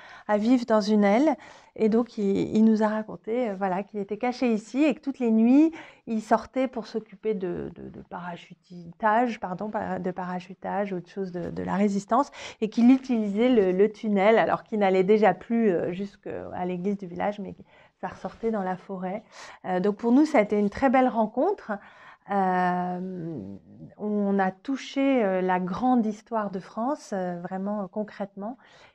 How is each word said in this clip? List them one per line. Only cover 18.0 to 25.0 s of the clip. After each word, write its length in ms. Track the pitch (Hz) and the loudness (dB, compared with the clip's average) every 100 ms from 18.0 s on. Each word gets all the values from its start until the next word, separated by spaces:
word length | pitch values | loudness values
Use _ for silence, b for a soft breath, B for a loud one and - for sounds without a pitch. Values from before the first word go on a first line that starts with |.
ça 80 | 185 | -12
ressortait 420 | - 185 - 226 | -10 -14 -6 -4
dans 120 | 220 | -2
la 140 | 185 185 | -4 -6
forêt. 460 | - 190 185 208 - B B B 180 | -10 -8 -8 -8 -12 B B B -4
Euh, 140 | 180 | 0
donc, 160 | 202 208 | 0 0
pour 160 | 233 | 4
nous, 120 | 254 | 4
ça 140 | 302 277 | 4 4
a 20 | |
été 180 | 202 208 | 2 2
une 120 | 202 | 0
très 180 | - 269 | 2 2
belle 200 | 262 254 | 4 2
rencontre. 640 | 220 214 247 349 392 - 202 B B B B - | 2 -2 0 -2 -2 -6 -10 B B B B -4
Euh, 1080 | 196 185 180 180 180 180 180 185 180 165 147 95 - 98 101 160 - | 0 2 2 0 0 -2 -6 -8 -8 -8 -8 -10 -14 -18 -20 -20 -10
on 400 | 214 208 202 196 | -4 -2 2 2
a 120 | 190 | 0
touché, 720 | 190 - 262 - 277 | -2 -8 -8 -6 0